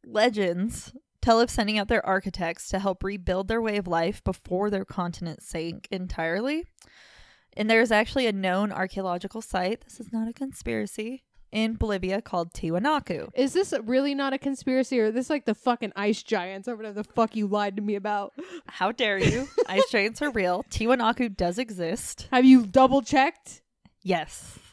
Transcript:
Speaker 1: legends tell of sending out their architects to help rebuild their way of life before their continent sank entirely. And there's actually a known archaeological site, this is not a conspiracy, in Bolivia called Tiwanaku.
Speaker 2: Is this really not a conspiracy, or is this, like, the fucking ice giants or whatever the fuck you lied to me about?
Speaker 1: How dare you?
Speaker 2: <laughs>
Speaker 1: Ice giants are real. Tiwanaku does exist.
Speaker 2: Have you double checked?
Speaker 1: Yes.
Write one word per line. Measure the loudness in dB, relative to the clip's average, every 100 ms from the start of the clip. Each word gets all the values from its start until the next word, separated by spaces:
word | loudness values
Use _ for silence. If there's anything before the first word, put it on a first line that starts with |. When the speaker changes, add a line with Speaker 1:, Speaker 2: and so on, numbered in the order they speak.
| -4
Speaker 1:
legends | 2 2 2 0 0 -2 -4 -12 -20 _ _
tell | 4 4
of | 4
sending | 2 0 0
out | 2
their | 0 2
architects | 0 -2 -4 -4 -6 -6
to | -2
help | -2 -2
rebuild | -4 -4 -2 -2 0
their | -2
way | 0 -2
of | 0
life | 0 0 -2
before | -6 -6 -4 -2 0
their | -2 -4
continent | -4 -4 -6 -10 -10
sank | -10 -8 -6 -10 -10
entirely. | -8 -6 -4 -2 -2 -2 -4 -6 _ -20 -20 -20 -20 -20 _ _ -4
And | 4
there's | 6 6
actually | 4 4 2 0
a |
known | 0 0 0 0
archaeological | -2 -4 -4 -4 -4 -6 -10
site, | -4 -2 -2 -4
this | -10 -18
is | -8
not | -6 -6
a |
conspiracy, | -6 -10 -8 -6 -4 -4 -8 -10 -10 _ _ -8
in | -2 -2
Bolivia | 0 -2 0 -2 -4
called | -2 -4 -4
Tiwanaku. | -6 -2 0 0 0 -2 -8 -6
Speaker 2:
Is | -2 0
this | 2 0 -2
really | 0 0 2
not | -2 -2
a | -2
conspiracy, | -4 -4 0 0 2 2
or | 2
is |
this, | 0 -2
like, | -2 -2
the |
fucking | -2 0 -2 -4 -2
ice | -2 -2
giants | -2 -4 -4 -10 -10
or | -10
whatever | -10 -10
the |
fuck | -6 0 0 0
you | -2
lied | 0 0 -2
to |
me | -4 -4
about? | -2 -4 -4 -12 -14 -14 -16
Speaker 1:
How | -4 -2
dare | 0 0 2
you? | 2 0 -4 -2
Speaker 2:
<laughs> | 0
Speaker 1:
Ice | 2 2
giants | 2 0 -2
are | -4
real. | 0 0 -2 -4
Tiwanaku | -4 0 2 2 0 -4 -2
does | -2 -2
exist. | -6 -6 -4 -4 -8 -12 0
Speaker 2:
Have | 6
you | 10 10 10
double | 6 6 6
checked? | 2 2 2 -2 -20 -20 _ _ _ _
Speaker 1:
Yes. | -2 -2 -2 -14 -18 -20 -20